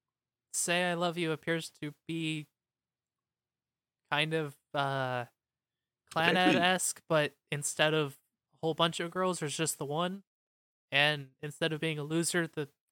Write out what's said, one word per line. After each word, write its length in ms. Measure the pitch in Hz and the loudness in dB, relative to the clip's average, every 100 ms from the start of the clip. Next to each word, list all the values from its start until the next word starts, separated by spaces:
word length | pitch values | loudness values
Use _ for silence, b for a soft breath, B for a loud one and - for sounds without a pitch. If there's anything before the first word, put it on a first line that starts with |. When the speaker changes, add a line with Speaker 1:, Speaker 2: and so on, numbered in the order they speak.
| _ _ _ _ _ - | _ _ _ _ _ -4
Speaker 1:
say 340 | - 175 180 | 0 2 2
I 40 | |
Love 240 | 170 175 165 | 0 0 0
You 140 | 160 | -2
appears 380 | 151 - 165 - - | -2 -2 -2 -4 -10
to 100 | 151 - - | -12 -10 -8
be 380 | 165 160 156 151 _ _ _ _ _ _ _ _ _ _ _ _ _ _ _ - | -4 -4 -4 -8 _ _ _ _ _ _ _ _ _ _ _ _ _ _ _ -4
kind 220 | 147 156 | -2 0
of, 220 | 160 147 - _ | -2 -4 -8 _
uh, 520 | 147 139 135 127 123 117 _ _ _ _ _ _ _ - | -2 -2 0 -2 -4 -6 _ _ _ _ _ _ _ -8
Speaker 2:
It's 80 | 160 | 0
actually 380 | 170 180 180 | 4 4 4
Speaker 1:
Clannad-esque, 480 | 180 175 185 - - - | 4 4 2 0 -6 0
but 260 | 156 147 - - | 2 2 -4 -8
instead 400 | 143 - - 156 | -6 -4 2 2
of 180 | 156 143 - _ _ _ | 2 0 -6 _ _ _
a 40 | _ | _
whole 120 | 165 | -2
bunch 260 | 151 170 165 | 2 2 0
of 100 | 170 | -6
girls, 300 | 185 185 170 | -2 0 0
there's 160 | 151 139 | -4 -2
just 220 | 156 - | -2 -2
the 60 | |
one. 380 | 139 151 180 196 - _ _ _ _ _ - | -4 -2 -2 -4 -14 _ _ _ _ _ -2
And 380 | 139 147 147 131 _ | 2 4 2 -6 _
instead 300 | 151 - 165 | -10 -4 -2
of 80 | 151 | -2
being 180 | 160 151 | -2 -4
a 60 | |
loser, 420 | 147 165 170 180 165 | -2 0 0 0 -2
the 220 | - 139 _ - | -4 -8 _ -4